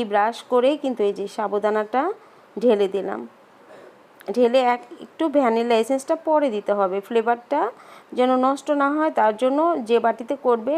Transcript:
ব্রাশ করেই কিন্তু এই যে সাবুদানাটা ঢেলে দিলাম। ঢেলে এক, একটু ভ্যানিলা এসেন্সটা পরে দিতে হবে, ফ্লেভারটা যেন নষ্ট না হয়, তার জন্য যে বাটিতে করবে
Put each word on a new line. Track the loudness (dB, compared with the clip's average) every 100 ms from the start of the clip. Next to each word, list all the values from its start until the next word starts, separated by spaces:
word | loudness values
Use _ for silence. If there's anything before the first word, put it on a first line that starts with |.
| 0
ব্রাশ | 0 0 -4
করেই | -2 2 2 0
কিন্তু | -4 -2
এই | -2
যে | -2 -8
সাবুদানাটা | -6 -4 -2 -2 -2 -2 -2 -2 -6 -14 -20 -16 -2
ঢেলে | 2 2 2
দিলাম। | -2 -6 -8 -12 -18 _ _ -20 -20 -20 -20 _ -16 -6 0
ঢেলে | 2 4 2
এক, | -2 -6 -20 -14
একটু | -6 -2
ভ্যানিলা | 2 2 2 2 2
এসেন্সটা | 2 -2 -2 -4
পরে | 0 0 0
দিতে | -2 -2
হবে, | 0 0 -2 -2
ফ্লেভারটা | -2 0 -2 -2 -2 -2 -6 -20 -20 -8
যেন | 0 2 2
নষ্ট | 2 0 -2
না | 0 0
হয়, | 0 0
তার | 2 2 2
জন্য | 0 2 0 0 0
যে | 2
বাটিতে | 2 -2 -4 -2 0
করবে | 0 0